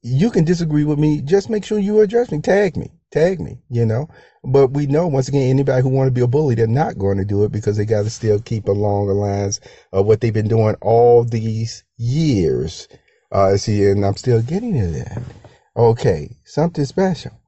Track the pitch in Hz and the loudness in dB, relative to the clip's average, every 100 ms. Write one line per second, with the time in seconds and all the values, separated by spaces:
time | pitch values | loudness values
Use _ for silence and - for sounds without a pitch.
0 | 120 131 214 226 160 175 170 151 147 147 | -2 0 2 2 2 0 0 0 0 2
1 | 151 151 135 196 190 214 185 214 196 214 | 0 0 0 -2 0 -6 -2 -2 0 2
2 | 214 233 247 151 - 190 202 120 - _ | 2 2 -2 -4 0 0 0 -2 -10 _
3 | _ 147 165 185 - - _ 120 117 110 | _ 0 0 0 -8 -12 _ -2 0 0
4 | 156 - _ _ 131 135 135 139 143 143 | -6 -14 _ _ 0 2 4 2 0 0
5 | 175 139 131 139 131 131 139 127 131 135 | 0 -2 0 0 2 2 2 0 2 2
6 | 135 123 123 143 156 113 113 120 190 196 | 0 0 0 2 0 0 2 2 -2 -2
7 | 98 101 98 101 104 104 107 104 107 110 | -2 -2 -2 0 0 0 -2 -2 0 0
8 | 104 - 113 104 - 113 101 101 104 101 | -2 -4 0 0 -2 -6 -2 -2 0 0
9 | 101 98 101 98 101 101 - - _ 95 | 0 0 0 -2 -4 -6 -12 -20 _ -2
10 | 101 110 117 110 107 113 107 - 101 117 | 2 2 2 0 0 2 2 0 2 4
11 | 120 120 117 113 110 110 113 - _ _ | 6 6 4 -2 -4 -4 -6 -10 _ _
12 | 117 139 160 110 82 64 78 - - - | -4 0 0 2 2 0 -4 -10 -20 -20
13 | _ _ _ 98 98 101 - 104 101 98 | _ _ _ 0 2 2 0 0 2 2
14 | 101 98 - 117 117 175 240 165 90 71 | 0 -2 0 0 0 -6 -4 -4 -4 -6
15 | 64 - - - - _ _ - 117 113 | -8 -12 -14 -18 -20 _ _ 0 2 2
16 | 123 80 73 - _ - 165 170 139 - | 0 -2 -6 -18 _ -4 -2 -2 -4 0
17 | 190 185 123 - | -2 -2 -8 -18